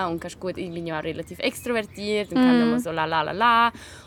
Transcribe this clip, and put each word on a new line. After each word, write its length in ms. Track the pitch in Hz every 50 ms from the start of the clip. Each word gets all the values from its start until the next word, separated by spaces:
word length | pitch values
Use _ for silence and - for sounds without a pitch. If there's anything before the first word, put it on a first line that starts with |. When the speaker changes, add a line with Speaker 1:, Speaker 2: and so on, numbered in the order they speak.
| 190 170
Speaker 1:
und 80 | 165 165
kannst 180 | - 175 - -
gut, 180 | 185 185 - -
ich 140 | 185 175
bin 140 | 165 170 170 165
ja 100 | 160 156
auch 40 | -
relativ 340 | 165 156 165 165 156 180 -
extrovertiert 920 | - 254 - - - 240 240 220 208 - - 202 208 208 214 208 202 196
und 60 | -
kann 200 | 262 254 254 247
Speaker 2:
Mhm. 40 | 240
Speaker 1:
dann 100 | 233 233
mal 80 | 233 247
so 100 | 240 160
la 120 | 165 160 156
la 180 | 160 165 160
la 100 | 151 151
la. 400 | 160 196 226 240 233 233 233 233 - - - - - - -